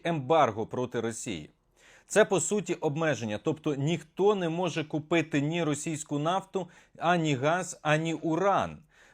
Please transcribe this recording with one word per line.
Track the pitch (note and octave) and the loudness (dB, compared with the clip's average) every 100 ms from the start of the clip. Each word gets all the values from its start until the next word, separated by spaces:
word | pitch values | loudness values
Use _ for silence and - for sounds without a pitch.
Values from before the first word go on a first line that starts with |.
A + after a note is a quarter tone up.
ембарго | E3+ E3 B2+ D#3+ B2 G#2 G#2+ | -2 -2 2 4 4 2 -4
проти | B2 B2 B2 | -4 -4 -2
Росії. | A2+ A2 - E2+ D2+ _ _ _ - - - | -4 -6 -8 -8 -10 _ _ _ -20 -20 0
Це, | G3+ | 4
по | A3 F#3 | 4 2
суті, | - G#3 F3+ | 0 -2 -2
обмеження. | E3 D#3+ C#3+ D#3+ A#2 A2+ G#2 | -2 -2 0 0 0 -2 -4
Тобто | D#3+ D3 D#3+ | -2 -2 -2
ніхто | C#3 C#3 E3 - - G3+ | -2 -2 -2 -4 0 2
не | G3+ E3+ | 2 0
може | E3 F3+ D#3+ | -2 -4 -4
купити | D3+ D#3 D3+ E3+ D#3 D3 | -4 -6 0 0 2 0
ні | D3 E3+ | 0 0
російську | D#3 C#3+ E3 D#3 - C#3+ | -2 -2 -4 -8 -6 -4
нафту, | D#3 F#3+ - G3 F3 - _ - | -2 -2 -4 -6 -8 -14 _ -4
ані | D#3+ F3 D#3+ | 2 2 2
газ, | C3 D3 F3 F3 - | 2 2 0 -2 -6
ані | D3+ D#3 E3 | 0 0 0
уран. | D#3+ D#3+ D#3+ G3 F3 F2+ D2+ - _ - | -2 -2 0 2 2 0 -6 -18 _ -20